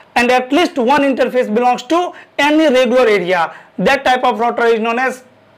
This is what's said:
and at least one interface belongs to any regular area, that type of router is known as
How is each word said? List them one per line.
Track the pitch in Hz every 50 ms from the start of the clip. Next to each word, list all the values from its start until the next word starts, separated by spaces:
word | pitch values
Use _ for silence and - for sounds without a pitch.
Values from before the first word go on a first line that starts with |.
| - _ -
and | 240 240 240
at | 247 254 254 254
least | 277 339 349 349 -
one | 277 226 240 285 294
interface | 277 277 254 220 254 226 226 254 226 208
belongs | 208 240 247 247 247 - -
to | - 320 349 359 359 - - - - _
any | - 285 294 302 311 320 294
regular | 247 254 254 220 247 254 254
area, | 233 208 196 175 175 185 175 160 151 - - - - _ -
that | 180 220 277 269 -
type | 254 254 247 254
of | 247 226 208
router | 233 240 226 - 233
is | 233 233 214
known | 220 233 226 247
as | 262 254 - - - _ _ _ _ _ _